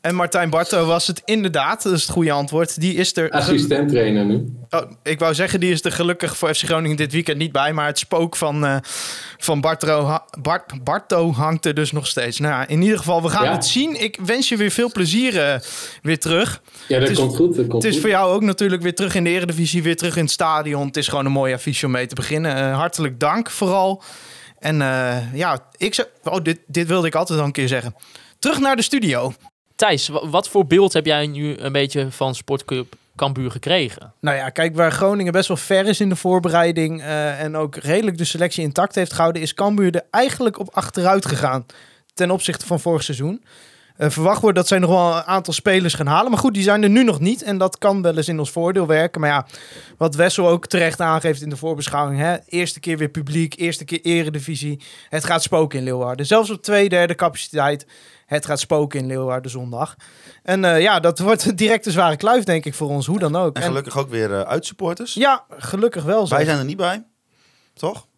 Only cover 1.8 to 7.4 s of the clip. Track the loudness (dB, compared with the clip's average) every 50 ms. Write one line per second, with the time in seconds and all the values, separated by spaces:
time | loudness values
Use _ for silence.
1.8 | 0 0 0 0 0 0 0 0 2 2 2 0 -2 0 0 0 0 0 -2 -2
2.8 | -2 0 0 0 0 0 0 -2 -2 0 0 0 2 2 2 2 2 2 0 0
3.8 | 2 2 2 2 2 2 2 2 2 2 0 0 -2 -4 -10 -12 -10 _ -4 -4
4.8 | -4 -6 -18 _ _ -4 -2 0 0 0 2 0 0 0 0 0 2 2 0 0
5.8 | -2 -4 -2 0 0 0 0 -2 -4 -6 -2 -2 0 0 0 0 0 0 0 0
6.8 | 0 0 0 0 -2 -2 0 -2 0 0 -2 -2